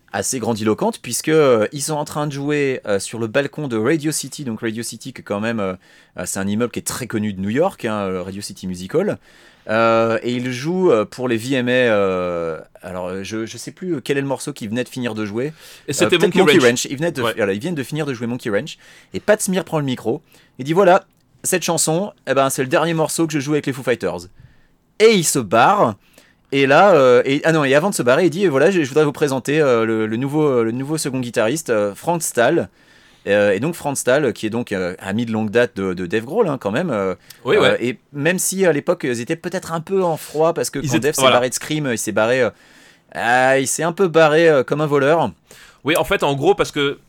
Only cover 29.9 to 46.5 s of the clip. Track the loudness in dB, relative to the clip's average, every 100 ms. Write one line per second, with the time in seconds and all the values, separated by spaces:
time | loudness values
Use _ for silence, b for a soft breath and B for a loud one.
29.9 | 0 0 -2 -2 0 2 2 0 -2 -4
30.9 | -4 -4 -4 -4 0 0 -2 -2 0 0
31.9 | -4 -4 -2 -2 2 2 2 -2 b b
32.9 | b b b 0 2 2 2 -2 -4 -6
33.9 | -4 0 2 2 -2 -4 -6 -4 -4 -4
34.9 | -6 -4 -4 -2 -2 0 2 0 0 -4
35.9 | -4 -2 -4 -4 -2 0 -2 -4 -4 -2
36.9 | -2 -2 -4 B B -2 2 4 2 -2
37.9 | -4 _ -4 -2 0 -2 0 2 2 0
38.9 | -2 -2 -4 -4 -6 -6 -8 -6 -8 -2
39.9 | -2 0 -2 -6 0 0 2 -4 -4 -2
40.9 | 0 0 2 4 4 2 -4 -6 -4 -2
41.9 | -4 -2 0 2 2 0 b b b b
42.9 | b b -6 2 4 4 4 2 -2 -4
43.9 | 0 2 4 6 6 6 4 2 -2 0
44.9 | 2 4 4 2 -4 _ b b b 0
45.9 | 0 2 0 0 2 2